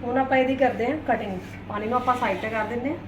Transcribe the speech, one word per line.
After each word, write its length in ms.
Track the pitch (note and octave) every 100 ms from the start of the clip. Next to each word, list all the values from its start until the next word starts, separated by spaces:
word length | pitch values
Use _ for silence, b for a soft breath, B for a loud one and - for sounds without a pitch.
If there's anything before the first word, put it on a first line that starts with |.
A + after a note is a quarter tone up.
| A#3+
ਹੁਣ 100 | B3
ਆਪਾਂ 200 | C4 C4
ਇਹਦੀ 180 | B3+ C4+
ਕਰਦੇ 300 | C4 G3 A#3+
ਹਾਂ 120 | D4+ -
ਕਟਿੰਗ, 320 | A3 G3 F#3 - - -
ਪਾਣੀ 160 | G#3 G#3+
ਨੂੰ 100 | B3+
ਆਪਾਂ 200 | B3 A#3+
ਸਾਈਡ 220 | A#3 F#3+
'ਤੇ 120 | G#3+
ਕਰ 160 | A3 G#3+
ਦਿੰਦੇ 240 | A#3 C4
ਹਾਂ। 80 | F4